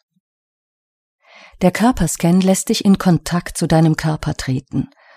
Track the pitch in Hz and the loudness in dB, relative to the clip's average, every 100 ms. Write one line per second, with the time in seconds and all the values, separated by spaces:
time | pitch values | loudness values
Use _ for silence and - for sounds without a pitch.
0 | _ _ _ _ _ _ _ _ _ _ | _ _ _ _ _ _ _ _ _ _
1 | _ _ _ - - - 180 - 226 262 | _ _ _ -20 -20 -2 0 2 0 2
2 | 165 - 175 180 185 190 - 220 202 190 | -2 0 2 2 2 0 -2 -2 2 2
3 | 190 160 - 175 - - 165 160 165 156 | 2 0 0 -6 -6 -6 0 2 2 2
4 | 160 156 147 - - 131 - 147 127 _ | -2 -4 -6 -8 -6 -6 -4 -6 -6 _
5 | _ | _